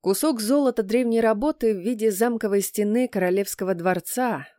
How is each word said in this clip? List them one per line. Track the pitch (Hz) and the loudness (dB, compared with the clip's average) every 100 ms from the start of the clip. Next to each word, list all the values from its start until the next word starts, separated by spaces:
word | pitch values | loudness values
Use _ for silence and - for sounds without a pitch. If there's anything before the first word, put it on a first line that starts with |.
Кусок | 185 196 311 240 | 0 0 0 0
золота | 208 285 269 240 | 2 2 2 0
древней | 196 233 233 226 | 0 0 2 2
работы | 226 214 285 311 226 | 2 2 -2 0 -2
в | 196 | 0
виде | 190 226 220 | -4 0 0
замковой | 190 233 233 214 202 | 2 0 0 0 0
стены | 196 - 208 226 254 | -2 -2 0 2 0
королевского | 202 180 190 196 - 185 | 0 0 0 -2 -4 -4
дворца, | 180 175 180 - - 254 165 147 | -2 0 -2 -4 -4 -2 -4 -8